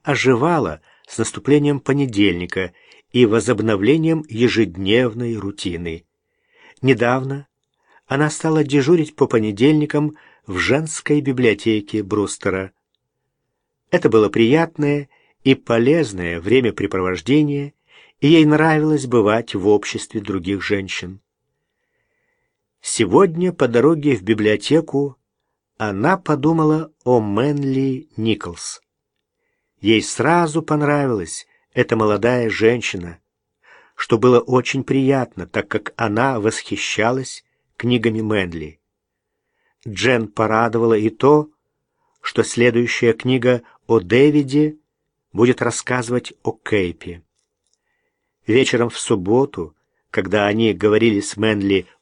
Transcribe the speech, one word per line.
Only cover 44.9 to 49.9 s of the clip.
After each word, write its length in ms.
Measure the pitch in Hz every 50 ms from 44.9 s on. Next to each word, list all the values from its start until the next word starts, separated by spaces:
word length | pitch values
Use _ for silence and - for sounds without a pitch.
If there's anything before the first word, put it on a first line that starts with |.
| _ _ _ _ _ _ _ _
будет 300 | - 95 117 123 123 -
рассказывать 720 | 123 117 113 - - - 123 127 120 113 123 123 120 - - _ -
о 100 | - -
Кейпе. 680 | _ - - 110 104 92 87 82 - - 90 87 85 _ _ _ _ _ _ _ _ _ _ _ _ _ _ _ _ _ _ _ _ _ _ _ _ _ -
Вечером 420 | 107 127 135 - - 120 120 117
в 80 | - -
субботу, 800 | - - 120 101 90 95 110 127 135 135 - - 85 78 _ _ _ _